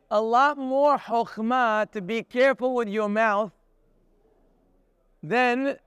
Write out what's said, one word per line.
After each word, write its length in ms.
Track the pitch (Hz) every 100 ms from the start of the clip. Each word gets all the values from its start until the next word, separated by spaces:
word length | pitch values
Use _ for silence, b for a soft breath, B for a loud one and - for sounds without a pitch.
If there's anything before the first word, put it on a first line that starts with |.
| -
a 100 | 208
lot 380 | 220 233 277 285
more 400 | 262 269 294 277
chokhmah 920 | - 233 233 - 226 254 233 214 208
to 100 | 214
be 200 | 180 226
careful 520 | - 247 269 262 254
with 140 | 254 220
your 200 | 208 208
mouth 440 | 208 226 202 214 - _ _ _ _ _ _ _ _ _ _ _ _ _ _ _ _
than 560 | 147 233 254 240 277 -